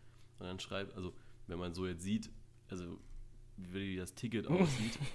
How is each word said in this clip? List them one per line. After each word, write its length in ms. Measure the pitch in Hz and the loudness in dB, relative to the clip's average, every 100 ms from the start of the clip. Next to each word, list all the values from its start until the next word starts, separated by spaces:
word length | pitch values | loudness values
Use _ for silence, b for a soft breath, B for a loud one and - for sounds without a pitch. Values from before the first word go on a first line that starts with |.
| b b b b | b b b b
Und 80 | 90 | -6
dann 140 | 92 | -6
schreibt, 340 | - 95 98 | -2 -2 -2
also 200 | - 90 - b b - | -4 -6 -6 b b -6
wenn 100 | 85 | -2
man 160 | 90 | -2
so 100 | 85 | 0
jetzt 180 | 92 85 | 0 0
sieht, 280 | 92 110 - - - - - | 2 2 2 -10 -14 -16 -8
also 280 | 92 87 87 - - - - - - | -6 -6 -8 -8 -10 -10 -14 -14 -10
wie 400 | 90 92 98 92 | -6 -2 0 -2
das 180 | 92 | -2
Ticket 320 | - 123 110 - | -4 0 2 6
aussieht, 520 | 175 175 127 110 - 139 | 8 8 8 2 2 0